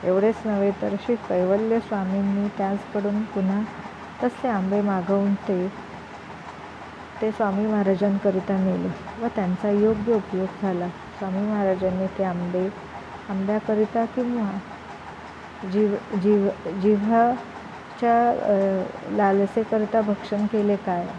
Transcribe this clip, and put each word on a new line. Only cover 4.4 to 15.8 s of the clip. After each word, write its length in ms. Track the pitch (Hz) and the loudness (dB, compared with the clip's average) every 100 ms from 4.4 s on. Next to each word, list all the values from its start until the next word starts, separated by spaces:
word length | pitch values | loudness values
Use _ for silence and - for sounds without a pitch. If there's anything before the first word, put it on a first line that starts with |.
| 262 | -2
आंबे 320 | 202 190 202 | 0 0 2
मागवून 540 | 202 190 175 196 202 | 2 0 2 2 2
ते, 380 | 196 - 185 185 - - - - - - - - - - - - - - - | 0 0 0 -2 -6 -14 -14 -16 -16 -16 -14 -14 -14 -16 -14 -16 -16 -16 -4
ते 100 | 220 | -2
स्वामी 360 | 214 214 196 214 | 0 0 2 2
महाराजांकरिता 1000 | 208 196 190 202 196 202 190 185 190 | 2 2 4 2 2 2 0 0 2
नेले 600 | 190 180 180 - - - | 2 2 -2 -4 -10 -6
व 40 | 233 226 | -4 -2
त्यांचा 340 | 185 185 208 | -2 0 2
योग्य 440 | 208 214 220 214 | 4 4 2 2
उपयोग 320 | 226 - 185 185 - | 0 2 -2 -2 -2
झाला. 260 | 202 180 175 | -2 0 -4
स्वामी 580 | 170 - - 190 185 208 | -6 -14 -8 -4 -2 0
महाराजांनी 600 | 208 196 185 190 185 190 - | 2 2 2 0 0 -2 0
ते 60 | |
आंबे 440 | 190 175 175 180 185 208 - - - - - | -2 0 -2 0 -2 -4 -14 -14 -14 -14 -6
आंब्याकरिता 760 | 190 190 214 - 214 208 233 | -4 0 0 2 2 2 0
किंवा 540 | 226 254 247 240 208 196 - - - - - - - - - - 190 | -2 -2 -2 0 -2 -4 -10 -14 -14 -16 -14 -16 -16 -16 -16 -12 -2
जीव-, 460 | 196 | 2